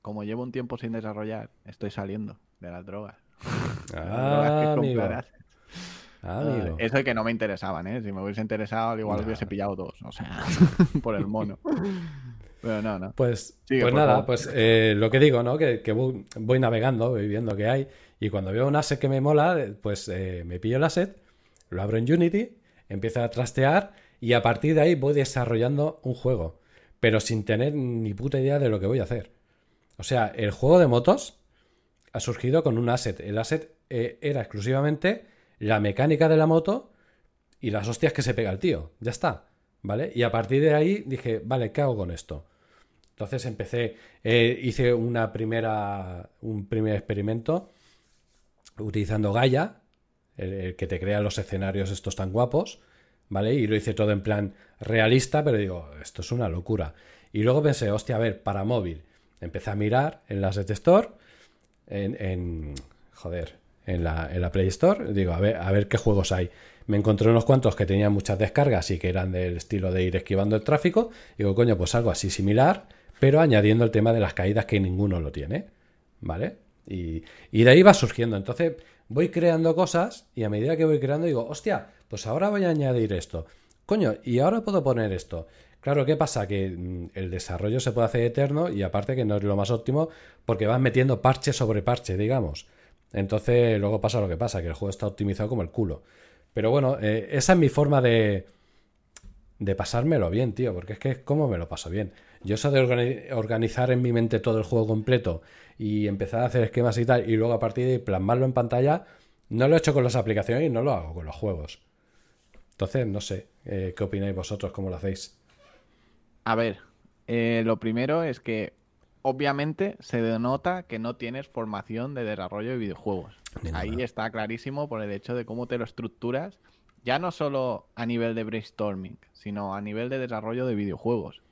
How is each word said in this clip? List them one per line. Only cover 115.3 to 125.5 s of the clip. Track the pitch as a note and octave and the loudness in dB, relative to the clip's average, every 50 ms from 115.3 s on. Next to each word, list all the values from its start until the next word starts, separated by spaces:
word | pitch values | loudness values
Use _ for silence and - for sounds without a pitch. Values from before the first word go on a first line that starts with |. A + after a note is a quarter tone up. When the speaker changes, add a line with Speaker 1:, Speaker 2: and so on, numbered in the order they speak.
| _ _ _ _ _ _ _ _ _ _ _ _ _ _ _ _ _ _ _ _ _ _ _ | _ _ _ _ _ _ _ _ _ _ _ _ _ _ _ _ _ _ _ _ _ _ _
Speaker 1:
A | A2 A2+ | 0 0
ver, | A2+ A#2 A2 G2 - - _ _ _ _ _ _ _ _ | 2 0 -2 -2 -6 -14 _ _ _ _ _ _ _ _
eh, | - A#2 A#2 A#2 A#2 A#2 A2+ A2+ | -4 -2 0 0 0 0 0 2
lo | A2+ A2+ - | 0 -2 0
primero | - A2+ A2 A#2+ B2+ C3+ D3+ E3+ E3 | -2 -4 -2 -2 -2 0 0 0 -2
es | D3+ A#2+ - | -4 -6 -8
que | _ A#2 A2+ A2 G2+ - _ _ _ _ _ _ _ _ _ _ | _ -6 -4 -4 -6 -8 _ _ _ _ _ _ _ _ _ _
obviamente | - C3+ C3 C3 C#3+ C#3 C#3 C#3+ D3 D#3 D3+ - F#3+ G3+ - - | -4 -4 -2 0 -2 -2 -2 -2 -4 -4 -4 -4 -6 -6 -6 -12
se | - - - A#2+ | -10 -6 -2 -2
denota | A2+ A2+ A2+ A2 A#2+ B2 C3+ C#3 - F3+ F3+ F#3 F3 | 0 0 0 -2 -2 -2 -2 -2 -2 -4 -6 -6 -8
que | - A#2 A2 | -10 -10 -8
no | A2+ A#2 A#2+ | -8 -8 -8
tienes | _ B2 A#2 B2 C3+ C#3 | _ -10 -10 -10 -12 -14
formación | - _ A#2+ A2+ A2 G#2 G2 - - A2 A2+ A#2+ C#3 C#3+ | -12 _ -10 -8 -6 -8 -10 -8 -8 -8 -8 -6 -6 -6
de | B2+ A#2+ | -6 -6
desarrollo | G#2+ G#2+ G2 F#2 F#2 G2+ G#2 G#2+ A#2+ | -6 -6 -6 -8 -8 -8 -8 -6 -6
de | C3 | -6
videojuegos. | B2 A2 G2 E2 - - G#2+ G2 F2+ E2+ - - _ _ - - - - | -6 -6 -6 -8 -6 -6 -4 -4 -4 -6 -12 -20 _ _ -14 -12 -8 -8
Speaker 2:
Ninguna. | E2 D#2+ F2+ | -6 -6 -6
Speaker 1:
Ahí | F#2 G#2+ A2+ B2 | -6 -6 -4 -6
está | B2+ A#2 - - A2 A2+ | -6 -6 -6 -8 -8 -6
clarísimo | G#2 A2+ A2 G#2+ A#2 A2+ - C#3 C#3 C#3+ D3 C#3+ | -6 -6 -6 -6 -8 -8 -8 -8 -6 -6 -6 -6
por | A#2+ A2 | -6 -8
el | G#2+ G#2 | -6 -8
hecho | G2 G2+ - - B2 | -8 -10 -8 -6 -6
de | B2 A2+ | -6 -6
cómo | - | -6